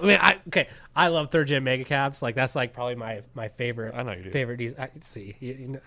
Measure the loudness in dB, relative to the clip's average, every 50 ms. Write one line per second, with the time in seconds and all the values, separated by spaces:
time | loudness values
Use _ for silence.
0 | 4 6 6 8 8 6 4 4 -2 0 0 0 0 0 -4 -14 -20 -4 2 4
1 | 4 4 4 2 0 2 2 2 4 4 2 2 2 2 0 0 0 0 0 0
2 | 2 0 -2 -2 -4 -2 0 0 0 0 0 -2 -2 -2 -4 -4 -4 -4 -4 -4
3 | -6 -8 -8 -8 -10 -12 -10 -8 -8 -8 -6 -4 -4 -4 -2 -4 -6 -6 -6 -6
4 | -6 -6 -6 -8 -8 -4 -2 -2 -2 -2 -2 -4 -4 -6 -4 -8 -10 -10 -10 -14
5 | -18 -16 -14 -14 -14 -14 -14 -10 -10 -10 -10 -10 -10 -10 -10 -10 -10